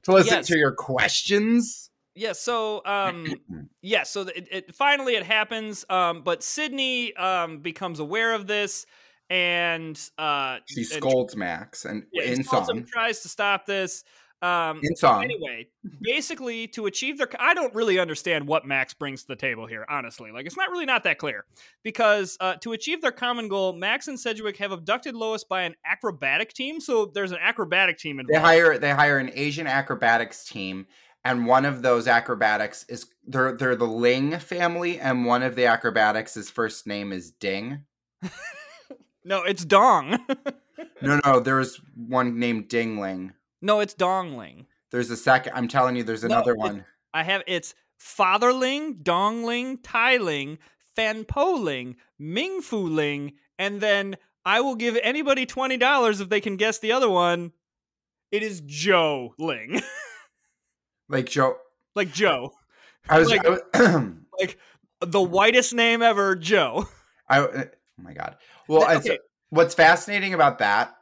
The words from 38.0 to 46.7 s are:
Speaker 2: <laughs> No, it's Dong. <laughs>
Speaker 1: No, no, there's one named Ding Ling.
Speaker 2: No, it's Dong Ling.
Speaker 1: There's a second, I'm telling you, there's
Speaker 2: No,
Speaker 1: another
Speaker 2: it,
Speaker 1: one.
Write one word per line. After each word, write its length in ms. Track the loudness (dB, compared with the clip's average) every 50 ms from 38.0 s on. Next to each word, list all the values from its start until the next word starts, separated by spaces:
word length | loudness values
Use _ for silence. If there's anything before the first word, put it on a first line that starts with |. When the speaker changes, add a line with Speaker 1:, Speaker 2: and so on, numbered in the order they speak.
| _ _ _ _
Speaker 2:
<laughs> 80 | -14 -14 -12 -12 -16 -16 -16 -16 -20 -20 -20 -20 _ _ -20 _ _ _ _ _ _
No, 140 | -4 -4 -2 0
it's 220 | -2 -4 -4 0
Dong. 540 | 4 6 8 8 8 6 4 2 0 -4 -4 -2
<laughs> 60 | -4 -6 -6 _ -12 -12 _ _ _ _ -20 -20 -20 _ -4
Speaker 1:
No, 180 | 0 2 2 4 6
no, 140 | 6 6 6
there's 400 | 6 4 2 2 0 -2 -6 -16 -20 _ _
one 420 | -16 -8 -2 0 0 0 0 0 0
named 280 | 0 0 -2 -2 -4
Ding 320 | _ -2 0 0 0 -4 -6
Ling. 340 | -6 -6 -6 -8 -12 -14 -16 _ _ _ _ _
Speaker 2:
No, 180 | 0 0 2 2
it's 140 | 2 -2 -2
Dong 440 | 0 0 0 2 0 -4 -6 -10
Ling. 280 | -14 -14 -16 -20 -20 -20 _ _ _ _ _
Speaker 1:
There's 180 | -4 -4 -2 -2
a 80 | -6
second, 360 | -2 2 4 4 4 2 -4 -6
I'm 120 | -4 -6
telling 280 | -2 2 2 2 2 0
you, 80 | -2 -4
there's 200 | -4 -6 -4 -2
Speaker 2:
No, 40 |
Speaker 1:
another 240 | 0 0 2 2 2
Speaker 2:
it, 60 | 0
Speaker 1:
one. 280 | 0 -2 -4